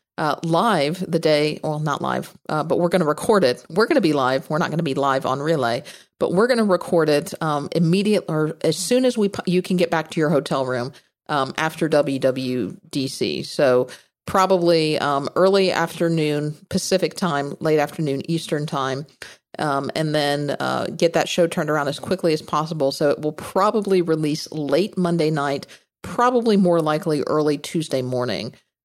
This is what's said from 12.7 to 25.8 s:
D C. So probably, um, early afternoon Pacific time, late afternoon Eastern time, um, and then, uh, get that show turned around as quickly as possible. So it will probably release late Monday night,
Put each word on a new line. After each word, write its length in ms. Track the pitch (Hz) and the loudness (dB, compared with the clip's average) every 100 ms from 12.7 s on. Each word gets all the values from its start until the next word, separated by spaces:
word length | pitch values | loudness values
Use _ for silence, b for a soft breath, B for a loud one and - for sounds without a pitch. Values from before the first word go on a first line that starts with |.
| - _ | -8 _
D 160 | 147 135 | -6 -4
C. 340 | - 107 71 | -4 -4 -4
So 460 | - - 139 123 127 B B _ - | -8 0 4 4 2 B B _ -2
probably, 720 | 196 185 190 170 165 156 151 | 2 4 4 4 4 2 0
um, 300 | 139 139 139 - | 0 -2 -2 2
early 360 | 190 196 185 | 4 4 2
afternoon 840 | - 165 - 170 165 151 147 151 151 - | 0 -2 -2 0 2 0 0 -4 -6 -6
Pacific 460 | 190 - 185 170 - | -4 0 0 0 -2
time, 400 | 185 143 143 - | -2 -2 -4 -4
late 200 | 160 156 | 0 0
afternoon 420 | 147 - 151 135 - | 0 -2 -2 -2 -2
Eastern 380 | 165 - 156 151 | -4 -2 -4 -4
time, 400 | 139 131 135 156 B B B _ - | -4 -2 -4 -10 B B B _ -6
um, 320 | 151 139 139 - | -2 -2 -2 -2
and 180 | 156 | 0
then, 420 | 151 143 143 147 - | 0 0 0 -2 -4
uh, 260 | 131 131 - 165 | -2 -2 -4 0
get 180 | 170 | 2
that 140 | 165 - | 2 0
show 200 | - 170 | 0 0
turned 240 | 175 151 | 0 -2
around 160 | 151 143 | 0 -2
as 120 | - | -6
quickly 340 | - 185 170 | -6 -2 0
as 80 | 156 | 0
possible. 480 | - 151 160 160 139 | -2 -4 -2 0 -2
So 180 | - 147 | 2 0
it 100 | - | 0
will 140 | 151 | -2
probably 720 | 151 - 190 208 214 202 190 | -6 -4 0 2 2 2 2
release 480 | 165 156 151 156 - | 2 0 0 -4 -6
late 440 | 156 139 143 208 - | -6 0 0 0 0
Monday 360 | 175 170 156 | 0 2 0
night, 340 | 156 143 143 - B | 0 -2 -4 -8 B